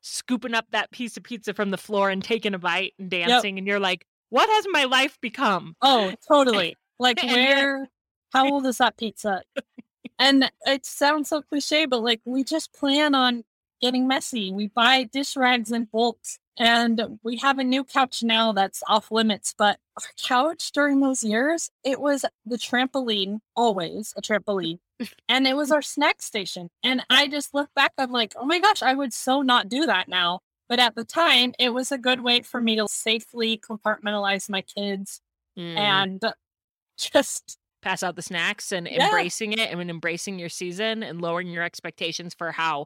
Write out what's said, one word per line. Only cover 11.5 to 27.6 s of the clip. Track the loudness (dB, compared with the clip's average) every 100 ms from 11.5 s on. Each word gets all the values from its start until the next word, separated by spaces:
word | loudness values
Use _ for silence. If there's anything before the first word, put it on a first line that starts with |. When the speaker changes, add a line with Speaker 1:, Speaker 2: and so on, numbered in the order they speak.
| -4 0 0 2
Speaker 2:
but, | 0
like, | 0 -2
we | -2 -4 -2
just | -4 -4
plan | _ 0 2 4
on | 4 2 0 -8 _ _ _
getting | 0 2 2
messy. | 0 -2 -4 -4
We | -4 -4
buy | 4 6 6
dish | 2 -4 -4 0
rags | 2 2 0
in | -4 -2
bulk, | 0 0 -2 -12 -16 _ 0
and | 4 4 4 0 -2 -6
we | -8 -2
have | 0 2
a |
new | 2 0
couch | 0 0 0 0
now | 0 2 2
that's | 2 0 -2 0
off | 0 2
limits, | 0 2 0 -6 2
but | 2 2 _ -18
our | -16 -12
couch | -2 2 2 -2 -6
during | 0 2 4
those | 2 0
years, | 0 0 0 0 -4 -6
it | -4 -2
was | 0 0 -2 -8 -8
the | -8
trampoline, | -2 -2 0 -2 -2 -2 -2 -4 -6 0
always | 2 2 -4 -8 -10 -10
a |
trampoline, | -4 -2 -2 -2 -2 -6 _ _
Speaker 1:
<laughs> | -14 -12 -2
Speaker 2:
and | 2 2
it | 0
was | 2
our | 0
snack | 0 0 0 0
station. | -4 -6 -6 -10 -12 -6
And | -2 -2 2
I | 4 4
just | -2 -4
look | -4